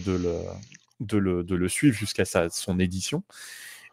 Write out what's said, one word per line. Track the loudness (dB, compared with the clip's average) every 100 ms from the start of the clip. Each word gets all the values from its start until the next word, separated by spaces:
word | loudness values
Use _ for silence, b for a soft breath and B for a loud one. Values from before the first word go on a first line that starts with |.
| 2
de |
le, | 2 0 -2 -4 -10 -14 -20 _ -10
de | 0 2
le, | 4 2
de | 2 0
le | 0
suivre | 4 4 4
jusqu'à | 0 0 2
sa, | 2 0
son | -2 -2 2
édition. | 2 0 -2 -4 -6 B B B B B B